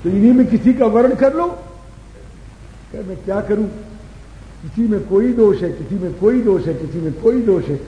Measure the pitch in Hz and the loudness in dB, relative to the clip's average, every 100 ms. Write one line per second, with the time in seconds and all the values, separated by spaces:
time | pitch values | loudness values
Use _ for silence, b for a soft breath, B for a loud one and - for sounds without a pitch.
0 | 170 196 226 254 247 226 240 254 233 220 | 0 4 4 6 4 2 2 2 2 4
1 | 254 214 269 320 349 - - - - - | 2 2 0 0 -4 -6 -16 -20 -20 -20
2 | - - - - - - - - - - | -20 -20 -20 -20 -20 -20 -20 -20 -18 -14
3 | 190 185 196 196 147 208 208 - - - | -12 -10 -4 -4 -2 -2 -2 -6 -16 -20
4 | - - - - - - 160 220 233 202 | -20 -20 -20 -20 -20 -16 -10 -4 -2 -2
5 | - 196 247 233 214 185 175 - 135 196 | 0 0 2 4 4 4 -2 -6 -8 -6
6 | 175 - 202 247 214 185 165 160 156 170 | -6 0 2 2 2 0 -2 -6 -8 -6
7 | 160 - 226 254 226 180 147 139 | -6 0 0 2 0 0 -2 -8